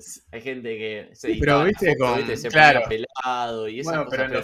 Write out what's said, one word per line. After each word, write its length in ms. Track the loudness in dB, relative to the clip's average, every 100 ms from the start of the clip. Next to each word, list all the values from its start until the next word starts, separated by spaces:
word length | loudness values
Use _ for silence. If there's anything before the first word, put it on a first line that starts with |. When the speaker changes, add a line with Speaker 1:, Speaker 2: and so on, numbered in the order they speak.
| -18 -20 _
Speaker 1:
Hay 100 | -14
gente 360 | -10 -10 -8 -8
que 320 | -8 -10 -14
se 200 | -10 -4
Speaker 2:
Sí, 40 | 0
pero 240 | 2 4
Speaker 1:
editaba 0 |
la 20 | 2
Speaker 2:
viste, 180 | 0 0 2
Speaker 1:
foto, 80 | 2
Speaker 2:
con, 120 | 0
Speaker 1:
¿viste? 200 | -2 -4
Se 120 | 0
Speaker 2:
claro. 320 | 6 8 8
Speaker 1:
ponía 220 | 2 -4 -6 -6
pelado 440 | -4 -2 -4 -4 -6
y 120 | -6
esas 60 | -4
Speaker 2:
Bueno, 140 | -4 -2
Speaker 1:
cosas, 120 | -4
Speaker 2:
pero... 100 | -2
los 80 | -4